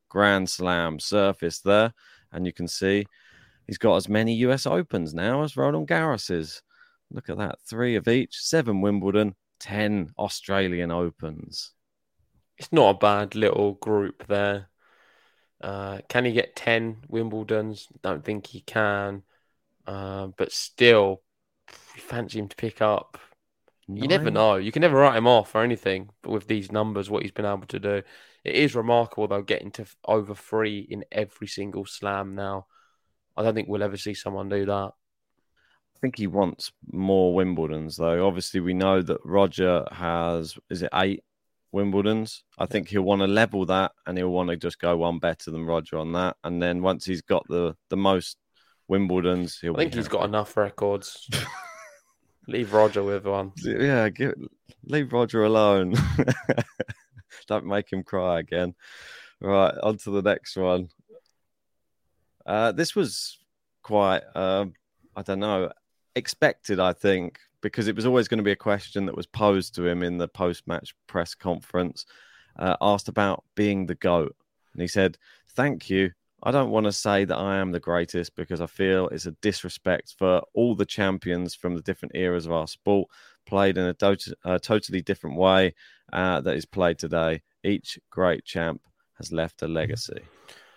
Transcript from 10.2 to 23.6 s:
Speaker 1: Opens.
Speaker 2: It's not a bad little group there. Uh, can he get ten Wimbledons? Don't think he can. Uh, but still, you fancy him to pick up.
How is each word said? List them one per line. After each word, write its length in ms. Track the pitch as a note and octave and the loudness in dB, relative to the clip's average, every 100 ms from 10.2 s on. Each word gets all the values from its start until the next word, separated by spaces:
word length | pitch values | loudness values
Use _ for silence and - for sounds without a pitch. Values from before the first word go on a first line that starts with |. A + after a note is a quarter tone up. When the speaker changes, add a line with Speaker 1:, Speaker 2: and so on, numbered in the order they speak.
| G2+ - - G2 F#2+ F2 E2+ | -6 -6 -2 0 0 0 -2
Speaker 1:
Opens. 800 | E2+ F2 - D#2+ D#2 D#2+ - - _ _ _ _ _ _ _ _ - | -2 -2 -4 -10 -12 -14 -14 -14 _ _ _ _ _ _ _ _ -20
Speaker 2:
It's 140 | - | 0
not 240 | E3 G#2+ G2 | 6 6 8
a 20 | |
bad 360 | G#2 G2+ G#2 | 4 4 0
little 400 | G#2+ G#2+ - G2+ | 2 2 4 2
group 520 | G2 A2 G#2+ G2+ - - | 0 0 0 0 -4 -4
there. 440 | G2+ G2+ G2+ G2 _ _ _ _ _ _ _ _ _ | 0 0 -2 -8 _ _ _ _ _ _ _ _ _
Uh, 400 | - G2 G2 G2 - | -10 -8 -8 -10 -4
can 160 | B2 | 0
he 80 | B2 | 0
get 240 | A2+ - - | 2 0 -2
ten 400 | - A2+ A2+ A2 - | 0 0 0 -8 -8
Wimbledons? 800 | A2+ A2+ G#2+ G#2+ A2 A2 G#2 - - | -4 -4 -4 -2 -2 -2 -8 -16 -10
Don't 220 | F#2+ D#2 | -6 -4
think 220 | D2 G#2+ - | -4 -8 -8
he 140 | F#2 | -16
can. 600 | - A2 G#2+ G2+ G2+ G2 - _ _ _ _ _ - | -6 0 0 0 -4 -8 -14 _ _ _ _ _ -12
Uh, 420 | G2 F#2+ G2 F#2+ - | -10 -8 -8 -8 -6
but 140 | F#2+ | -6
still, 720 | - - - A#2+ A2+ G2 F#2+ _ _ _ _ _ - - | -6 -8 4 8 8 6 0 _ _ _ _ _ -20 -20
you 80 | - | -20
fancy 380 | - A#2+ G2 G#2+ | -10 -8 -8 -8
him 80 | G2+ | -8
to 80 | - | -6
pick 260 | A2+ - | -8 0
up. 360 | G#2+ G2+ - - - _ _ _ | 2 2 -2 -12 -20 _ _ _